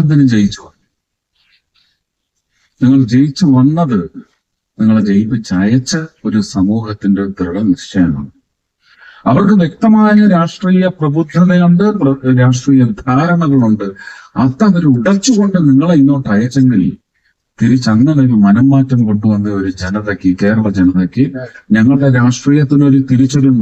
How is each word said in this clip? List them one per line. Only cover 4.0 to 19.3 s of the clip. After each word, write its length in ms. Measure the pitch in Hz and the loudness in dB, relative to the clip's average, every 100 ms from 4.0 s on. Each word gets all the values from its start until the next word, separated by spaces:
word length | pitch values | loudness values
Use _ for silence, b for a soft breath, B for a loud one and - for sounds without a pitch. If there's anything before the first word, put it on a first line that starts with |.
| 85 - - _ _ _ _ - | -6 -14 -20 _ _ _ _ -4
നിങ്ങളെ 240 | 110 110 101 | 0 0 0
ജയിപ്പിച്ചയച്ച 840 | 101 110 117 - 92 101 127 127 165 160 _ 110 | 0 -2 -4 -4 -2 0 0 -2 -6 -8 _ -6
ഒരു 120 | 107 101 | -4 -4
സമൂഹത്തിന്റെ 720 | 95 95 113 110 104 98 98 98 95 | -4 -2 -4 -6 -6 -2 -2 -4 -6
ദൃഢനിശ്ചയമാണ്. 920 | 92 92 107 85 - 98 85 69 69 _ _ _ _ _ b b b b - | -8 -4 -2 -4 -4 -2 -2 -2 -10 _ _ _ _ _ b b b b -2
അവർക്ക് 240 | 135 202 208 | 0 2 2
വ്യക്തമായ 560 | 165 - 226 214 214 208 208 175 | 0 -2 0 2 2 2 2 2
രാഷ്ട്രീയ 500 | 165 - 185 185 185 180 | -2 -4 -2 0 0 -2
പ്രബുദ്ധതയുണ്ട്, 840 | 151 151 160 170 180 180 175 175 208 208 | -4 -2 -4 0 2 2 2 2 0 0
പ്ര-, 340 | 139 135 127 127 | -2 -2 0 2
രാഷ്ട്രീയ 420 | 127 123 - 135 120 101 | 2 0 2 2 2 -2
ധാരണകളുണ്ട്. 840 | - 131 165 175 160 139 113 104 101 98 B B B - | -4 -2 0 0 0 0 0 -2 -4 -12 B B B -4
അതവർ 400 | 131 127 214 170 156 | -4 0 0 2 2
ഉടച്ചുകൊണ്ട് 640 | 120 113 196 - 214 202 185 147 | 0 0 -2 0 0 0 0 2
നിങ്ങളെ 260 | 135 165 156 | 2 2 2
ഇങ്ങോട്ട് 280 | 139 135 135 | 2 0 -2
അയച്ചെങ്കിൽ 480 | 101 123 135 127 107 87 - _ _ _ _ _ - | -2 -2 0 0 0 -2 -6 _ _ _ _ _ -4
തിരിച്ചങ്ങനെ 600 | 117 127 120 110 139 147 131 | 0 0 0 0 2 2 2
ഒരു 100 | 110 | 2
മനംമാറ്റം 560 | 101 104 135 139 135 127 110 | 2 4 2 2 0 0 0
കൊണ്ടുവന്ന 400 | 104 107 | 0 -2